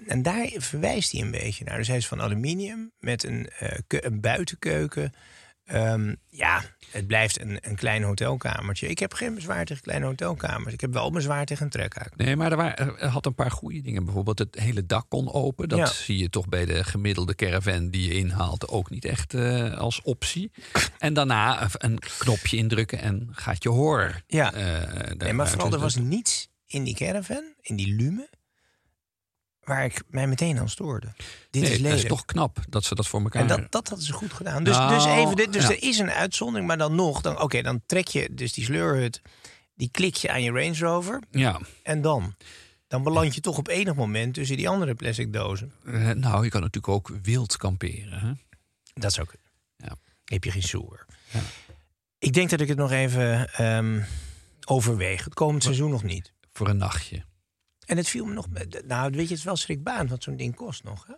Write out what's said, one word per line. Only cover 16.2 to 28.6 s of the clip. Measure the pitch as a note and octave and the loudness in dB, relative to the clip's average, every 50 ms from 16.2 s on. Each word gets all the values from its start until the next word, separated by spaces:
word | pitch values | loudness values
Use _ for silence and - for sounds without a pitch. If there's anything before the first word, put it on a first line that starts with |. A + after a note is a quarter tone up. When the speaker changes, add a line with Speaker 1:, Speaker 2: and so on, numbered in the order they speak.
| F#2 F2 | 2 0
Speaker 2:
toch | - G#2 F2 F2+ | 0 -2 -2 0
bij | F2+ F2+ F2 | 0 0 2
de | E2+ E2+ E2+ F2 | 2 2 0 0
gemiddelde | - - G2+ G2+ G#2 G2+ - F2+ F2+ F#2+ | 0 -2 0 0 0 2 0 0 -2 0
caravan | - G2+ F#2 F2 F#2+ F#2+ G2+ F#2 F2 E2+ F2 | 0 0 2 2 2 2 2 2 2 0 0
die | F2+ F#2+ F2+ F2 | 0 0 2 2
je | E2+ F#2+ | 2 2
inhaalt | F#2+ F2+ F2+ F#2+ F2 F2+ - A2 - - | 2 2 2 2 0 0 0 -4 -4 -2
ook | - G#2 F2+ - | -2 -2 -2 -2
niet | - A#2 - | -6 -6 -4
echt, | - - - - - - | -4 -2 -2 -4 -4 -2
eh, | B2 A#2+ B2 B2 B2 A#2 A2 - - | 0 0 2 2 0 0 -2 -2 -2
als | - A#2 A#2 - | -2 -2 -2 -2
optie. | - D#3+ B2 - - - - E3+ F#3+ A3 _ - - - - C#3 - - - - | -2 -2 -2 -2 -2 -4 -4 -4 -6 -8 _ -16 -12 -2 0 0 0 0 -2 -2
En | - D3+ D3+ | -2 2 2
daarna | D3+ C#3+ C3+ A#2+ G#2+ G#2 A#2+ C3+ - | 4 4 4 4 4 4 4 2 2
een, | A#2+ G2 - - | 0 -2 -2 0
een | - A#2 A2+ - - - - - | 0 0 0 0 -2 -8 -6 -2
knopje | - B2 A2+ G2+ - - - A2+ | 2 2 2 4 2 0 2 2
indrukken | A2 A2 A2+ G#2+ A2 - - - | 2 4 4 2 2 0 -2 -2
en | - G#2 G2 G2+ A#2+ A#2 | 0 0 0 0 -2 -6
gaat | - - - A2+ F#2 F2+ - | -8 -6 -4 -2 -2 0 2
je | A#2+ | 2
hoor, | A#2 B2 C#3+ D#3 D#3 A#2 F#2 F2 E2+ E2+ - - | 4 4 4 4 4 4 2 0 -2 -6 -8 -2
Speaker 1:
Ja. | - D#3 C#3+ G#2+ - | 2 4 4 4 2
Speaker 2:
eh, | - | 0
Speaker 1:
Nee, | G2 F2+ D#2+ E2 E2 - - - - - | 0 0 0 0 -2 -4 -4 -6 -6 -6
maar | - - | -4 -2
Speaker 2:
daaruit. | - - A2 B2 - - | -2 0 2 2 2 2
Speaker 1:
vooral, | - - F3 | 2 2 2
er | - | 2
Speaker 2:
Dus | - D3 | 2 2
Speaker 1:
was | - - B2+ | 2 2 2
Speaker 2:
dat | B2 A#2+ | 2 2
Speaker 1:
niets | B2+ E3 A#3 A#3 - - - - - _ _ _ | 2 0 0 2 0 0 0 -4 -8 _ _ _
in | - - C#3 C3+ | -8 -6 -4 -4
die | A#2+ G#2+ | -4 -4
caravan, | - - F3+ F#3 G3+ F#3 - A3+ C#4+ D#4 D#4+ D4 _ | -2 -2 -2 -2 -2 -2 -4 -6 -6 -8 -10 -18 _
in | - - A2 | -10 -6 -4
die | G2+ G2 G2 G#2 | -2 0 0 2
Lume, | G#2+ A#2+ C#3+ F#3 A3+ C4+ - _ _ _ _ _ _ | 2 2 2 0 -2 -6 -10 _ _ _ _ _ _